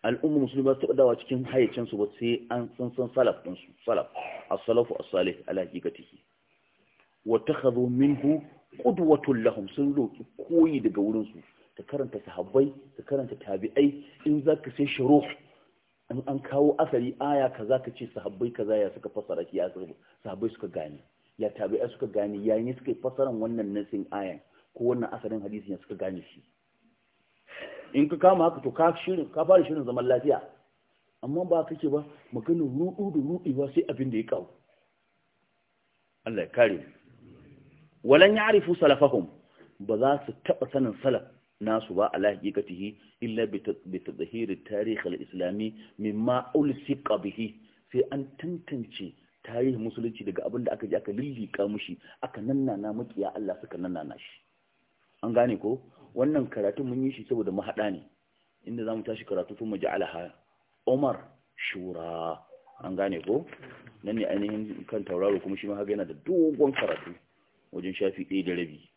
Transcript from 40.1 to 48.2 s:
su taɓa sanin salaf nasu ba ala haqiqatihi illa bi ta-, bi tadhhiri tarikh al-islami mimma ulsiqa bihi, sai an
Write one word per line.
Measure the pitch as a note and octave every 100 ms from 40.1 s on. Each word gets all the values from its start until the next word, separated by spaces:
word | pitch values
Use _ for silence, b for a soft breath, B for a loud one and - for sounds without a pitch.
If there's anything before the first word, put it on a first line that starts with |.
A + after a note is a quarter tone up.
| C#3+ C#3+
su | C#3+
taɓa | - - B2+
sanin | C#3 B2+ G2+
salaf | C3+ A#2 - - _ _
nasu | G#2+ A2 G#2+
ba | F#2 G#2+
ala | F2 G#2 G2+
haqiqatihi | G2 G2+ G#2 F2+ G2+ G#2+ b b
illa | A#2 A2 A2
bi | G2
ta-, | G#2+ F2+ F#2
bi | F#2
tadhhiri | - - E2 A2+ A2+ F#2
tarikh | - G#2 G#2+ G#2+ F#2
al-islami | F2 - F#2 F2+ G2+ A2 A2 B -
mimma | G#2 G#2 A#2 B2+ B2 D#3
ulsiqa | D3 C3 - C#3 - G#2
bihi, | G2 - A2 - b b _
sai | B2+ C3
an | C#3